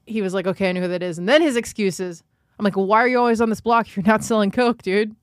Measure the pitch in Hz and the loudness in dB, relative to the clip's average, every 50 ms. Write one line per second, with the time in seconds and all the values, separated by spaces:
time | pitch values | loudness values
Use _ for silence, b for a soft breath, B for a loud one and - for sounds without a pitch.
0 | _ - 214 220 196 185 175 196 170 190 180 - 196 180 180 180 180 175 180 175 | _ -8 -6 -4 -4 -2 -2 -2 -2 -2 -2 0 0 -2 0 -2 -2 -2 -4 -4
1 | 180 180 165 165 180 202 277 311 339 302 240 233 233 - - - 208 190 165 - | -4 -6 -6 -4 0 2 4 4 4 2 0 -2 -4 -6 -6 -4 -2 -2 -2 -4
2 | 185 180 170 170 _ _ _ _ _ _ _ - 208 202 180 190 196 185 214 220 | -8 -10 -10 -12 _ _ _ _ _ _ _ -4 -2 -2 0 0 0 2 4 4
3 | 247 247 247 240 240 240 233 214 233 220 214 - - 226 233 233 208 - - 202 | 4 4 2 2 2 2 2 2 0 0 -2 -2 -2 0 2 2 0 -2 -4 -2
4 | 165 214 220 214 214 - 233 214 208 196 - 247 247 233 233 240 - 185 185 208 | 2 2 2 2 2 0 0 0 0 0 0 0 0 0 0 -2 -4 -2 0 0
5 | 226 214 214 - | 0 -2 -6 -14